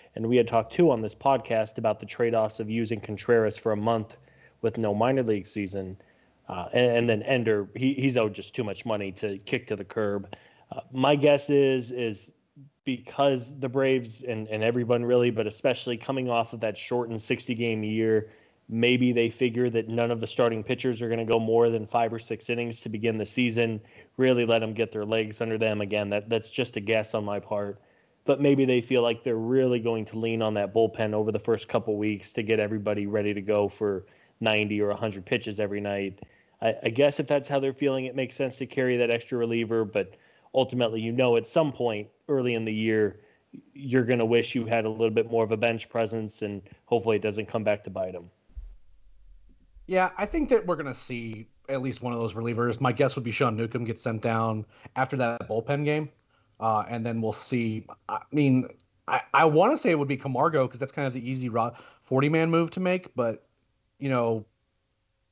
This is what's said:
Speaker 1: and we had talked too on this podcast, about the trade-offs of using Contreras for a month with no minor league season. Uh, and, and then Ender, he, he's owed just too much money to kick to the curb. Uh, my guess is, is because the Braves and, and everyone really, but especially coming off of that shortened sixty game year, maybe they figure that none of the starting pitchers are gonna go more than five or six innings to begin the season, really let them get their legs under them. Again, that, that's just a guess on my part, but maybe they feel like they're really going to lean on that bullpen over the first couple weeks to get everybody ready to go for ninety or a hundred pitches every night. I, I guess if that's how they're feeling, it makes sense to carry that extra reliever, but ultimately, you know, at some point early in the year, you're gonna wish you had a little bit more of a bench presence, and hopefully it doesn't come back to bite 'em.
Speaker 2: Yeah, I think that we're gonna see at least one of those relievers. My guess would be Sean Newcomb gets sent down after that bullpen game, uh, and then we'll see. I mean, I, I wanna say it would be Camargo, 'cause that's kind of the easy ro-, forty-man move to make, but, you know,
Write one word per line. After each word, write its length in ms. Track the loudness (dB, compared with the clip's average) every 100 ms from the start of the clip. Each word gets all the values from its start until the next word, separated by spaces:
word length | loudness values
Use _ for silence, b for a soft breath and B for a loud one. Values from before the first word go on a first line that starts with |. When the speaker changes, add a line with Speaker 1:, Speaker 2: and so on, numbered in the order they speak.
| b -6
Speaker 1:
and 100 | 2
we 100 | 4
had 120 | 4
talked 240 | 2 0
too 180 | 2 4
on 100 | 4
this 140 | -2
podcast, 640 | -2 2 2 2 0 0 -2
about 220 | -2 -2
the 60 | -6
trade-offs 540 | -2 0 2 0 -2
of 80 | -6
using 320 | -4 -2 -4
Contreras 560 | -6 -8 2 4 4 0
for 160 | -2
a 40 | 0
month 400 | 0 0 -2 -12 b b b b
with 160 | -4 0
no 160 | 0
minor 280 | 2 2 2
league 240 | 2 -2 -2
season. 500 | -6 -6 -6 -8 -12 b b b b -12
Uh, 200 | -10 -2
and, 240 | 2 4 4
and 120 | 2
then 140 | 0
Ender, 460 | 0 0 2 0 -2 -2
he, 180 | -2
he's 220 | 0 0 2
owed 180 | 0
just 200 | -2 -10
too 100 | -6
much 200 | -6 -6
money 280 | -4 -4 -4
to 260 | -6 -6 -6
kick 300 | -4 -6 -4
to 80 | -8
the 80 |
curb. 500 | -4 -2 -2 -2 -6 B B B B
Uh, 80 | -14 -10
my 220 | 0 2
guess 360 | 6 6 4 4
is, 420 | 4 4 2 -2
is 400 | -4 -4 -6 -14 _ _ -20 -20 _
because 760 | -8 -8 -6 0 2 2 -4 -8
the 80 | -4
Braves 540 | 0 2 2 0 -10
and, 260 | -8 -6 -4
and 140 | 0
everyone 420 | 2 2 2 0
really, 260 | 4 4 4
but 160 | 2 -2
especially 500 | 0 0 0 -4 -6
coming 320 | -4 -4 0
off 240 | 0 0
of 80 | -2
that 160 | -4 -4
shortened 460 | -4 -2 -2 -6
sixty 320 | -2 -4 -2
game 280 | -4 -2 -2
year, 480 | -2 0 2 2 0 B B B -8
maybe 440 | 0 4 4 4
they 180 | 4 2
figure 400 | 2 0 2 0
that 180 | 0 -2
none 220 | -2 0
of 100 | -2
the 60 | -4
starting 360 | 0 2 0
pitchers 380 | -4 -2 -2 -2
are 80 | -4
gonna 160 | -2
go 140 | 0 0
more 320 | 2 4 4
than 160 | 2 -2
five 260 | -2 0
or 60 | -4
six 320 | -8 -8 -4
innings 300 | -4 -4 -8
to 80 | -8
begin 260 | -2 -2 -2
the 100 | -2
season, 540 | 0 0 2 0 -2 B B B 0
really 260 | 4 4
let 140 | 4 2
them 160 | 2
get 180 | -2 -2
their 120 | -2
legs 360 | -2 0 -2 -4
under 160 | -4 0
them. 240 | 0 0
Again, 300 | -2 -2 0
that, 180 | -2 -2
that's 220 | -4 -4
just 260 | -4 -4 -4
a 40 |
guess 340 | 0 0 0
on 100 | -4
my 160 | -4 -6
part, 400 | -4 -6 -6 -10 b b b b 0
but 140 | 4
maybe 260 | 4 6 6
they 160 | 4
feel 200 | 4 2
like 220 | 2 0
they're 120 | -2 -2
really 440 | 2 2 4 2
going 240 | 0 -2 -4
to 120 | -4
lean 240 | -2 0
on 120 | 0
that 200 | 0 0
bullpen 400 | 2 2 2 -2
over 180 | 0 0
the 60 | -2
first 300 | 0 -2 0
couple 280 | -2 0 -2
weeks 360 | -2 -2 -6
to 100 | -6
get 180 | 0 0
everybody 460 | 0 -2 -2 -2 -2
ready 260 | -2 0
to 100 | -2
go 260 | 0 2 2
for 360 | 0 -2 -2 -6 b b b
ninety 400 | 0 0 0 0
or 100 | 0
a 60 | 0
hundred 280 | -4 -6
pitches 360 | -4 -4 -4 -4
every 200 | -4 -4
night. 400 | -4 -4 -6 -8 B B B B
I, 140 | -2 0
I 40 | -2
guess 300 | 2 2 2
if 60 | 0
that's 220 | -2 0
how 120 | -2
they're 120 | -2
feeling, 340 | 0 0 0 -4
it 80 |
makes 200 | -4 -6
sense 240 | -4 -6 -4
to 80 | -6
carry 320 | -2 0 2
that 120 | 2
extra 280 | 0 -2 -2
reliever, 460 | 0 0 0 0
but 300 | 0 -2 -4 -8 b b b
ultimately, 460 | 0 0 0 0 0
you 100 | -2
know, 260 | 2 4 4
at 100 | 2
some 260 | 2 0
point 360 | 0 -2 -2 -8 _ -2
early 260 | 0 0
in 100 | 0
the 80 | -2
year, 480 | 0 2 2 2 -2 b b b -20 -20
you're 300 | -14 0 2
gonna 200 | 2 2
wish 300 | 4 4 2
you 100 | -2
had 200 | 0 0
a 40 | 0
little 220 | 0 2
bit 200 | 2 2
more 140 | 0
of 60 | 2
a 60 | 2
bench 320 | 2 0 -4
presence, 540 | -2 -2 -2 -6 -6
and 200 | -6 -6 -10 B _
hopefully 300 | 0 2 0
it 60 |
doesn't 240 | 0 -4 -6
come 180 | -2
back 200 | 0 -2
to 60 | -4
bite 240 | -6 -6
'em. 160 | -8 -14 _ _ -16 -16 -20 -20 -20 -20 -20 -20 -20 -20 -20 _ -20 -2
Speaker 2:
Yeah, 240 | 2 2 0
I 100 | -4
think 220 | -2 2
that 140 | 2
we're 120 | 2 -4
gonna 180 | -4
see 540 | -10 -10 -8 -8 -12 -16 _ -6
at 140 | -4
least 200 | -2 -4
one 100 | -4
of 80 | -4
those 140 | -4
relievers. 460 | -4 -4 0 -2 2
My 120 | 0
guess 240 | 2 0 0
would 80 |
be 80 | -6
Sean 240 | 0 0 0
Newcomb 280 | -4 -4
gets 180 | -6 -6
sent 200 | -4 -2
down 420 | 0 0 0 -2 -6 B B -4
after 200 | -2 0
that 320 | -2 -2 -4
bullpen 360 | -4 -2 -2
game, 240 | 0 -2 -4 -12 _ _ _ _
uh, 240 | 0 0 -2
and 160 | -6
then 160 | -4 -2
we'll 120 | -4
see. 520 | -6 -4 -2 -2 -4 -10 -16 -8
I 120 | -8 -4
mean, 380 | 2 4 4 0 -10 _ _ -4
I, 140 | -4 0
I 100 | 4 6
wanna 300 | 6 6 4
say 140 | 2
it 80 | 2
would 100 | 0
be 80 | -2
Camargo, 500 | -4 0 2 2 0
'cause 100 | -2
that's 140 | -10
kind 140 | -4 -4
of 60 |
the 160 | -4 -6
easy 200 | -6 -2
ro-, 260 | -2 -2 -4 B B
forty-man 440 | _ 2 4 4 4
move 220 | 2 0
to 100 | -2
make, 340 | -2 -2 -4
but, 300 | -4 -2 -4 _ _ _ _ _ _
you 100 | -2
know, 380 | 0 0 -2 -6 _ _ _ _ _ _ _ _